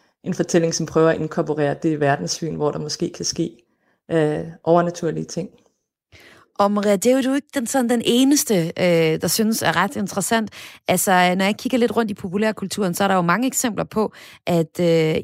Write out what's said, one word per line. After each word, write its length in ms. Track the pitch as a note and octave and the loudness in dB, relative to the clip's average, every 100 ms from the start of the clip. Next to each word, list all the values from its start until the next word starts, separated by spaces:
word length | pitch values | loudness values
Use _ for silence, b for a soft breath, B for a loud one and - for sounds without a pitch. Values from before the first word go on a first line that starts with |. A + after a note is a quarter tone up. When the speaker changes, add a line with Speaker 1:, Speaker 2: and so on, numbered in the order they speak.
| b b | b b
Speaker 1:
en 100 | - | -8
fortælling, 400 | F3+ F3 F3 E3 | -4 2 2 2
som 120 | E3 D#3+ | -2 -2
prøver 240 | D#3+ D#3+ | 2 2
at 100 | D#3+ | 2
inkorporere 560 | D#3 - D#3 D3+ C#3+ D3 | -4 -4 -2 0 -2 0
det 180 | E3 D3+ | -2 0
verdenssyn, 540 | C#3+ C#3+ E3+ - D#3+ D#3+ | 0 0 -2 -6 -6 -2
hvor 140 | D3 | -2
der 80 | D#3 | -2
måske 340 | D3+ - F3 - | -8 -6 -8 -6
kan 80 | |
ske, 260 | - - E3 - _ _ _ _ - | -8 -4 -6 -8 _ _ _ _ -4
øh, 340 | E3 D3+ D#3 E3 D#3+ | 0 0 -2 -8 -6
overnaturlige 600 | - E3+ F3 E3+ E3 D#3 | 2 4 4 -2 -6 -6
ting. 240 | - - F#3+ _ _ _ _ _ _ b b b b - | -8 -8 -10 _ _ _ _ _ _ b b b b 0
Speaker 2:
Og 140 | G3+ | 0
Maria, 240 | G#3 G3+ G3+ | 2 2 2
det 160 | A#3+ | 4
er 40 | C4 | 2
jo 60 | C4 | 2
du 40 | |
ikke 140 | C#4 - | -2 -4
den, 120 | C#4+ A#3 | -6 -2
sådan 240 | C4+ A#3+ | -2 0
den 120 | A#3+ | 0
eneste, 500 | - A#3+ C4+ C#4+ - G3 E3 - | 2 4 4 4 2 0 0 0
øh, 420 | F3+ E3+ D#3+ E3 | 2 4 2 0
der 60 | F3+ | -2
synes 340 | - A3 A3 | 0 0 0
er 140 | D#3+ D#3+ | 0 0
ret 200 | G3 G3+ | 0 -2
interessant. 540 | G3 G3 - A3+ A3 B B B - | -6 -4 -2 -2 -2 B B B -2
Altså, 220 | F3+ - | 0 2
når 340 | F3+ F3+ F#3 | 4 4 2
jeg 120 | F#3+ G#3+ | 0 -2
kigger 220 | A#3+ B3+ | -2 0
lidt 180 | A3+ A3 | 0 0
rundt 140 | A3+ | -2
i 40 | |
populærkulturen, 800 | G3+ F#3+ F#3+ A3 G#3 F#3 - F#3+ | -4 -6 -2 -2 -2 -6 -2 -2
så 100 | F3 | 0
er 40 | G3 | 2
der 60 | |
jo 80 | F#3+ | 2
mange 240 | E3+ F#3 C4 | 2 2 0
eksempler 380 | - B3 F#3 | -2 -2 -2
på, 280 | - G#3+ G#3 B B B - | -4 -2 -2 B B B 0
at, 340 | F3 D#3+ - | 0 0 0
øh, 360 | F3 E3 D#3 - | 2 4 2 0